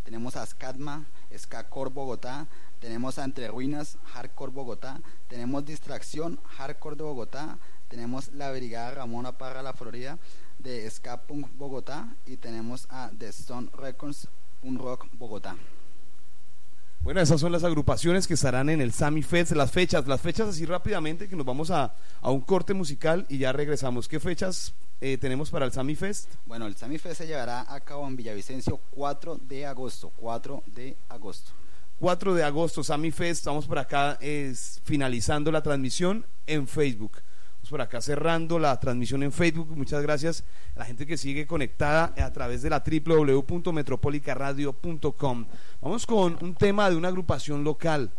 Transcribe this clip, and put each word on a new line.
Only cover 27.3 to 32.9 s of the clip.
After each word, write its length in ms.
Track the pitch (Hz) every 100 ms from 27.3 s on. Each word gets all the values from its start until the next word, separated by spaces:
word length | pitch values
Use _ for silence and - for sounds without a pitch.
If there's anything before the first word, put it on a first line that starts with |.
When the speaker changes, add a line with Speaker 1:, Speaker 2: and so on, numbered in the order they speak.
| 151 120 120 127
Speaker 1:
a 60 | 139
cabo 280 | - 143 139
en 80 | 131
Villavicencio, 640 | 113 104 - 131 - 143 -
cuatro 440 | - 143 139 170 156
de 280 | 131 135 143
agosto, 460 | 127 127 - 80 -
cuatro 460 | 113 117 143 139 -
de 280 | - 127 - -
agosto. 400 | 120 104 87 - - - - - -
Speaker 2:
Cuatro 380 | 180 180 196 175
de 80 |
agosto, 400 | 151 143 165 -
Sammy 260 | 131